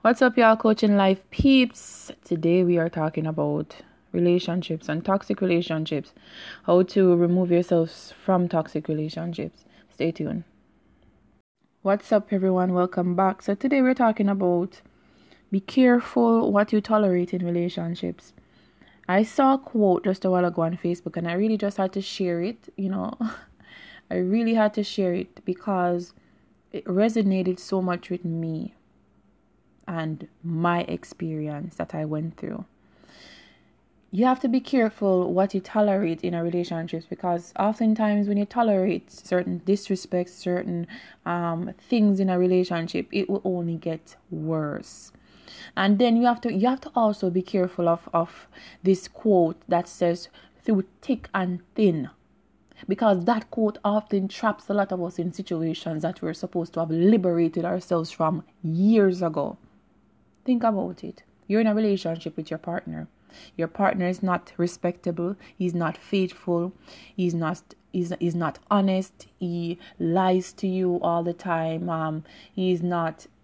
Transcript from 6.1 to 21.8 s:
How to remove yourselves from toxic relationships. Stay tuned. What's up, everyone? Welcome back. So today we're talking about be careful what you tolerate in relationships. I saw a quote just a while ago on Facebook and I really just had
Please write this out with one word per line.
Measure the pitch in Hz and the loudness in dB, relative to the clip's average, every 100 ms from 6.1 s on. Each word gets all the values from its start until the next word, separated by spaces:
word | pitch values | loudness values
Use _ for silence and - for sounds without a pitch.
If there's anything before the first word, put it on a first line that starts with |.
| - - - - - | -20 -20 -20 -20 -10
How | - 180 | 2 4
to | 185 202 190 175 | 4 4 4 6
remove | 175 180 180 | 4 2 2
yourselves | 175 175 170 165 - - - | 2 2 0 0 -6 -20 -10
from | - 185 175 | 0 0 2
toxic | 165 156 156 156 | -2 -2 -6 -4
relationships. | 156 156 165 170 165 160 _ _ _ _ | -4 -4 -6 -8 -8 -10 _ _ _ _
Stay | _ 165 | _ -4
tuned. | 160 147 - - _ _ _ _ _ _ _ _ _ _ _ _ _ | -2 -6 -6 -8 _ _ _ _ _ _ _ _ _ _ _ _ _
What's | 196 202 - | -2 -2 2
up, | 214 208 | 0 2
everyone? | 196 190 185 180 | 0 2 2 2
Welcome | 180 180 180 180 175 | 2 0 0 0 2
back. | 190 190 | 0 0
So | - 202 | -4 -2
today | 269 277 | 0 2
we're | 254 | 2
talking | 262 233 220 202 | 4 2 2 0
about | 196 180 175 185 - _ _ _ _ _ _ _ | 2 2 0 -2 -8 _ _ _ _ _ _ _
be | 196 | -4
careful | - - 254 240 - 247 233 226 - | 0 4 6 4 2 2 4 4 4
what | 202 214 | 2 2
you | 214 | 0
tolerate | 202 214 202 180 175 | 2 2 4 2 0
in | 180 | -4
relationships. | 175 175 175 175 170 175 180 175 - - _ _ _ _ _ _ - | -2 -2 -2 -4 -6 -6 -8 -8 -18 -20 _ _ _ _ _ _ 0
I | 185 | 2
saw | 220 - 269 | 2 4 4
a | 269 | 4
quote | - 220 202 175 | 0 2 4 4
just | - 190 | 0 -2
a | 185 | 0
while | 180 | 2
ago | 175 170 | 2 0
on | 165 175 | -2 -2
Facebook | 175 175 - 170 | -4 -4 -6 -6
and | 170 | -4
I | |
really | 175 220 214 | -2 0 0
just | 202 | -2
had | - | -2